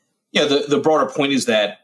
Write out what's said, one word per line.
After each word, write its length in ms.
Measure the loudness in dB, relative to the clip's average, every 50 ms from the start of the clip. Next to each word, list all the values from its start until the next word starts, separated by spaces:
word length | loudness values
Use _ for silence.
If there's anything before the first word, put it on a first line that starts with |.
| _ _ _ _ _ _
you 100 | -2 0
know, 60 | 0
the, 200 | 2 0 0 0
the 120 | 0 0 0
broader 300 | 2 2 2 2 0 -2
point 240 | -2 -2 -2 -2 -2
is 120 | -2 0
that, 360 | 0 0 0 0 -2 -6 -12